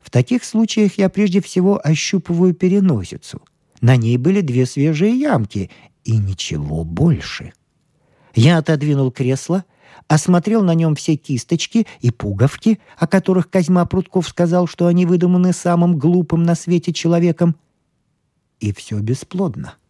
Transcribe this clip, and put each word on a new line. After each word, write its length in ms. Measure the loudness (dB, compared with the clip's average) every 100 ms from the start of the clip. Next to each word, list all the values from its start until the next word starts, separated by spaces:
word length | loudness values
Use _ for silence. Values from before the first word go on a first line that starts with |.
В 100 | 0
таких 340 | 0 0 -2
случаях 520 | -2 -2 0 2 0 2
я 100 | -2
прежде 320 | 0 0 0
всего 400 | -2 0 0 0
ощупываю 720 | 0 -2 0 -4 -2 0 2
переносицу. 880 | 2 0 2 2 0 -4 -14 -16 -18 _ _ _ _
На 160 | 4 4
ней 200 | 2 0
были 240 | 2 0
две 240 | 0 0 -2
свежие 520 | 0 -2 2 0 0
ямки 520 | 0 -2 -2 -6 -10 -12 _ _
и 120 | -4 -2
ничего 680 | -2 -6 -8 -6 -6 -6
больше. 680 | -6 0 0 0 -4 -14 -16 _ _ _ _ _ _ _ _
Я 240 | 2 4 4
отодвинул 520 | 2 -2 0 0 0
кресло, 540 | -2 -4 -4 -2 -4 -4 _ _ -20 _
осмотрел 540 | 0 4 2 2 0
на 120 | 2
нём 200 | 2 0
все 220 | -2 -2 -4
кисточки 680 | -2 -6 -4 -4 -2 -2 -2 -2
и 100 | -4
пуговки, 680 | -2 -6 0 0 0 0 0 _ -6
о 100 | 0
которых 440 | 0 2 0 0
Козьма 340 | -2 2 2 2
Прутков 420 | -2 -2 -4 -4
сказал, 380 | -2 0 2 -2
что 200 | 0 2
они 200 | 2 2
выдуманы 460 | 2 2 2 2
самым 460 | 0 0 2 2 2
глупым 440 | 2 0 0 0
на 120 | 0
свете 380 | -2 0 -2 -2
человеком. 640 | -4 0 2 0 2 0 -2 _ _ _ _ _ _ _ _ _ _
И 120 | -8
всё 280 | -8 -8 -8
бесплодно. 720 | -6 -6 -8 -6 -6 -6 -14 -18